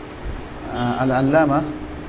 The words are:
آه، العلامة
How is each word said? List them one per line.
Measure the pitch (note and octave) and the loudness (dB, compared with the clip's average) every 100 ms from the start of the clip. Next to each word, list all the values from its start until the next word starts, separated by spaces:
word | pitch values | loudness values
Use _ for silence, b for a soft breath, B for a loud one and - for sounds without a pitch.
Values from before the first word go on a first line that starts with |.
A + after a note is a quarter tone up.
| - - - - - - - | -14 -10 -8 -8 -10 -10 -8
آه، | A#2 A#2+ A#2 | -2 -2 0
العلامة | C3 B2+ C3+ D#3+ D3 C#3+ D3+ - - - | 2 4 4 6 6 4 0 -6 -8 -10